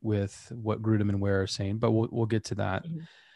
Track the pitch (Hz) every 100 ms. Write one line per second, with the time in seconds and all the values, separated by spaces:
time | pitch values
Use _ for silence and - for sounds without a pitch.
0 | 110 104 98 - - 120 107 107 110 107
1 | 101 98 98 98 95 - 98 110 113 113
2 | 113 117 110 110 - 101 98 95 165 160
3 | 165 - -